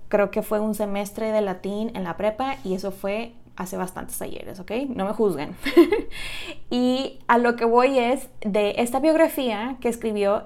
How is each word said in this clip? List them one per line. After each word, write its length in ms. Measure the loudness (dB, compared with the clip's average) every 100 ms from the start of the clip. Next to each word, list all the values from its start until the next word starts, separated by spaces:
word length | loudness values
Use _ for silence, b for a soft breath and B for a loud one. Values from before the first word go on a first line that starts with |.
| 0
creo 240 | 2 2
que 100 | 0
fue 200 | -2 0
un 140 | 0 -2
semestre 560 | -2 -2 -4 -4 -2
de 80 | 0
latín 500 | 0 -2 -4 -4 -4 -4
en 100 | -6
la 100 | -2
prepa 400 | -2 -2 -4 -6
y 120 | -4 -4
eso 160 | -4
fue 420 | -6 -4 -4 -6 -14 -14 -10
hace 180 | -6 -6
bastantes 460 | -6 -8 -10 -8
ayeres, 380 | -8 -8 -10 -12
¿ok? 120 | -8 -6 -4
No 180 | -4 -2
me 80 |
juzguen. 420 | 2 2 2 -4 -6
<laughs> 1080 | 4 8 8 6 -2 -6 -8 -8 -10 -10 -4
Y 500 | 0 2 2 -2 -4 2
a 100 | 4
lo 180 | 4 2
que 100 | 2
voy 340 | 4 6 4
es, 300 | 2 0 -4 -8
de 340 | -2 2 2 2
esta 220 | 0 2
biografía 760 | 4 6 4 2 -2 -2 -4 -4
que 80 | -4
escribió, 540 | -2 -2 0 2 2